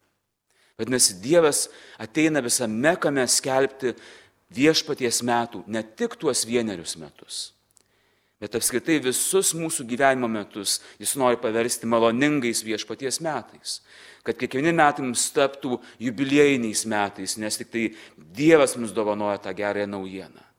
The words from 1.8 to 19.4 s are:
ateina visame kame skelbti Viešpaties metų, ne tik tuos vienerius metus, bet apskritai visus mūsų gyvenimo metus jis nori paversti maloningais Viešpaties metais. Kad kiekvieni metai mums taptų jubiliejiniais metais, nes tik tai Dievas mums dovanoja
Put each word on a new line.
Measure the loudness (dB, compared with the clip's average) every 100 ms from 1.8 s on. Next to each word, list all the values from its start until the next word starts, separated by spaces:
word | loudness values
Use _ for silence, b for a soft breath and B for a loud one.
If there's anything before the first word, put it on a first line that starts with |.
| B B
ateina | -6 0 2 2
visame | 0 0 0 2 2 2
kame | 0 0 2
skelbti | 0 0 2 0 0 -6 -6 B B B _ _
Viešpaties | 0 2 2 -2 -4 -2 -2
metų, | 0 0 0 -6 -8
ne | -8
tik | -8 -6 -6 -2
tuos | -2 -2 0
vienerius | -2 -2 -4 -8 -12
metus, | -14 -20 -14 -12 -12 _ _ _ _ _ _ _ _ _
bet | -8 -4
apskritai | -2 -2 0 0
visus | 0 -2 0 0 0
mūsų | -2 -4 -6 -6
gyvenimo | 2 2 2 0
metus | -4 -8 -8 -4 -4 B B
jis | -6 0
nori | 2 2
paversti | 0 0 -2 -2 0
maloningais | 4 4 4 2 0 0 -2 -4
Viešpaties | -6 -6 -8 -6 -6
metais. | -4 -6 -8 -14 -12 -12 B B B B
Kad | -6 -4
kiekvieni | -4 0 2 4
metai | 4 4
mums | -2 -2 -2
taptų | 2 0 0 -4 -4 B B
jubiliejiniais | -6 -4 2 6 6 4 0 -4
metais, | -2 -2 -2 -4 -8 -6
nes | -6 -8
tik | -6
tai | -4 -4 B B -20
Dievas | -16 0 6 6 6 2
mums | -4
dovanoja | -2 -2 0 -2 -2